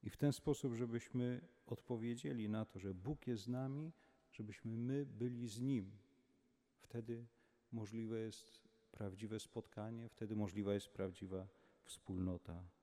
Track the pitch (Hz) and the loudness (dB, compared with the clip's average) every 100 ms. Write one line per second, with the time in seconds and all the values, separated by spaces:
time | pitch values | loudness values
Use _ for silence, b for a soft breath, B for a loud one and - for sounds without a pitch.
0 | 101 - 147 131 - 135 139 113 120 117 | -8 4 4 4 2 4 2 2 2 0
1 | - 123 123 123 - - - 113 - 120 | 0 2 2 0 -6 -20 -6 -6 -2 -2
2 | 117 117 147 123 107 107 110 92 98 92 | 0 -2 0 0 2 0 0 -2 -4 -2
3 | 101 151 - 113 104 123 131 139 160 B | -2 -2 0 0 0 0 0 -2 -4 B
4 | B B _ - 107 104 117 113 120 135 | B B _ -8 -8 -4 -2 2 4 2
5 | 139 107 123 123 120 104 127 131 95 104 | 0 -2 -2 0 -4 0 4 4 2 -8
6 | - _ _ _ _ _ _ _ - 117 | -20 _ _ _ _ _ _ _ -8 -6
7 | 113 117 120 b b b b 117 104 113 | -4 -6 -6 b b b b -4 -2 -2
8 | 110 110 110 - - - - _ _ - | 0 0 -2 -6 -16 -20 -20 _ _ -4
9 | 101 95 107 110 - 117 - - 107 117 | -4 -2 -4 -4 -4 -6 -6 -6 -4 -4
10 | 117 - 110 107 104 95 101 101 - - | -8 -6 0 4 4 4 4 4 2 -2
11 | 95 92 95 95 95 B B B - - | -2 -2 -4 -4 -6 B B B -16 -14
12 | - 92 92 90 - 85 90 _ | -2 2 2 2 -4 -10 -10 _